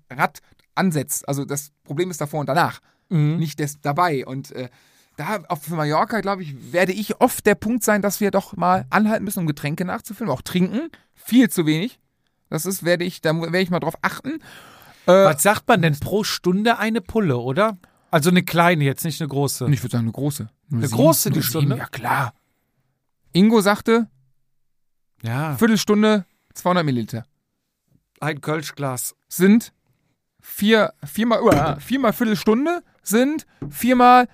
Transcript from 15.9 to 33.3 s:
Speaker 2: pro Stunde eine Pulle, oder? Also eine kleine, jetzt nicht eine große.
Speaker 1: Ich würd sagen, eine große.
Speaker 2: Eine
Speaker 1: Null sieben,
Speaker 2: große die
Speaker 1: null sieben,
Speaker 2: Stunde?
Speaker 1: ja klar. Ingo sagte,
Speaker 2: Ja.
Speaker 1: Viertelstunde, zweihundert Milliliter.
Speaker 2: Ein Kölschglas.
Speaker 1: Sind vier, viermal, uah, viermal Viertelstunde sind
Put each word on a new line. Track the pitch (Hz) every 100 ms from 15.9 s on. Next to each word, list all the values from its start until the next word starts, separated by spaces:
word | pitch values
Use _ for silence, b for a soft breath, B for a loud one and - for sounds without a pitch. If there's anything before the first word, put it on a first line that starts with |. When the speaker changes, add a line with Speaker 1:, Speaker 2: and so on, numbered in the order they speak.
| 143
Speaker 2:
pro | - 190
Stunde | 208 - 180 185 220 233
eine | 214 226
Pulle, | - 226 196 123
oder? | 120 135 214 202 b b b
Also | 165 156
eine | 180
kleine, | 175 165 170 175
jetzt | 143 131 170
nicht | 147
eine | 156
große. | 131 139 - 127
Speaker 1:
Ich | 139
würd | 123
sagen, | 120 113
eine |
große. | 110 143 143 107 _ _
Speaker 2:
Eine | 120
Speaker 1:
Null | 113
sieben, | 110
Speaker 2:
große | 285 311 -
die | 147
Speaker 1:
null |
sieben, | 120 165
Speaker 2:
Stunde? | 139 127
Speaker 1:
ja | -
klar. | - 120 131 123 - _ _ _ _ _ _ _ _ _
Ingo | 170 208 226
sagte, | 196 202 - 226 226 _ _ _ _ _ _ _ _ _ _ _
Speaker 2:
Ja. | 113 123 156 131
Speaker 1:
Viertelstunde, | 226 220 - 208 214 214 180 _ _
zweihundert | - 180 180 156
Milliliter. | 123 107 113 - _ _ _ _ _ _ _ _ _
Speaker 2:
Ein | 147 151
Kölschglas. | 147 156 147 - 139 123 - - _
Speaker 1:
Sind | - 190 220 - _ _ _ _ _ _ _
vier, | - - 202 220 196 - 143
viermal, | - 233 220
uah, | 226 151 151 143
viermal | - 262 247
Viertelstunde | 196 226 208 - 220 302 349 - _
sind | - 214 262